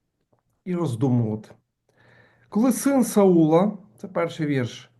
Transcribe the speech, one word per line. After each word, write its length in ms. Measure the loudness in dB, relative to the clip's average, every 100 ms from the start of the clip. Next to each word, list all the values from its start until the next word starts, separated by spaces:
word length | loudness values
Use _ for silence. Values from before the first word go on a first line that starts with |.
| _ _ _ _ _ _ -8
і 100 | -4
роздумувати. 760 | -4 -2 0 0 -2 -6 -10 -20 _ _ _ _ _ _ _ _ _
Коли 220 | -2 0
син 320 | 0 0 0
Саула, 680 | 0 4 4 6 4 4 2 -4 -16 _
це 100 | -10
перший 400 | -6 -6 -6 -4
вірш, 440 | -4 -6 -10 -20 _